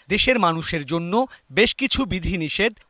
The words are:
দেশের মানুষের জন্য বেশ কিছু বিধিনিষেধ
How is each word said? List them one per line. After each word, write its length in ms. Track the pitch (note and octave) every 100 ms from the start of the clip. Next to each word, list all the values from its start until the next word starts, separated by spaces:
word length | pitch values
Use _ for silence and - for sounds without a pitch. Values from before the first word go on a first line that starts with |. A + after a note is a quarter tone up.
| -
দেশের 300 | G3+ C4 B3
মানুষের 460 | F3 E3 - E3 C3+
জন্য 420 | E3 E3+ G#3+ C4 - -
বেশ 240 | C#3 A#3 -
কিছু 300 | C4+ - A3
বিধিনিষেধ 680 | F#3 E3+ F3+ D3+ - A3 G#3+ _